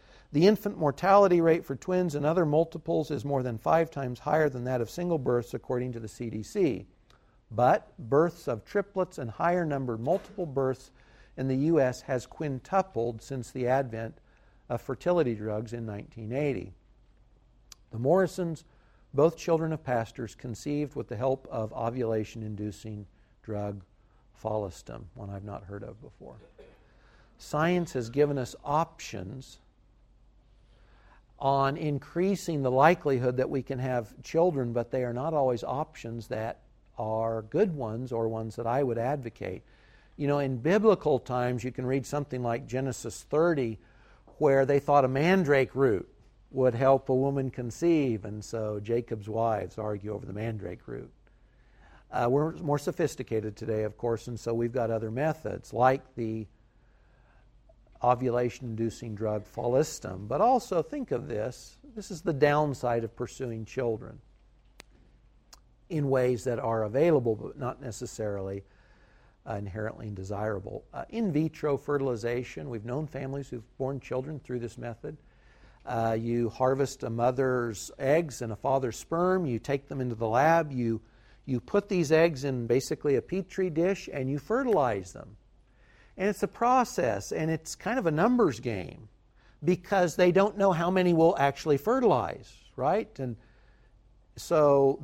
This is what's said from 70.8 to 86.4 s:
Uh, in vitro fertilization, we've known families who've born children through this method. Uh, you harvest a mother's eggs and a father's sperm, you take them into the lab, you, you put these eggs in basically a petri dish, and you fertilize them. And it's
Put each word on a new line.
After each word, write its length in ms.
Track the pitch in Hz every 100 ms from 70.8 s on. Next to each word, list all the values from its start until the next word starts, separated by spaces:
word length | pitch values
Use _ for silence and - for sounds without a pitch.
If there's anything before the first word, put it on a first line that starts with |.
| -
Uh, 100 | - -
in 240 | 226 214
vitro 440 | 147 160 - 151 139
fertilization, 920 | - 143 135 120 117 123 120 160 151
we've 140 | 117
known 220 | 113 131 151
families 420 | 139 135 139 135
who've 300 | 123 110 -
born 200 | 135 139
children 400 | - 127 135 151
through 220 | - 123
this 180 | 117 117
method. 380 | 120 117 151 156 _ _ _ _ - -
Uh, 320 | - 120 113 113
you 320 | 117 120 117
harvest 520 | - 131 135 135 -
a 80 | 123
mother's 800 | 117 123 127 131 127 120 104 - -
eggs 440 | 135 156 165 120
and 100 | 117
a 40 | 104
father's 400 | 135 135 127 107
sperm, 500 | - 165 180 185 160
you 120 | 113
take 300 | - 139 -
them 120 | 143
into 160 | 127 113
the 100 | 113
lab, 440 | 117 151 165 156
you, 280 | 127 117 113 - _ - -
you 160 | - 123
put 280 | - 202 196
these 220 | 185 143
eggs 320 | 156 170 139
in 240 | 143 127 117
basically 480 | 123 - - 147
a 80 | 131
petri 480 | - 190 185 - 185
dish, 380 | 156 175 196 -
and 160 | 143 131
you 80 | 143
fertilize 760 | - 233 262 185 127 101 92
them. 240 | - - - _ _ _ _ _ _ - -
And 120 | 190
it's 140 | 202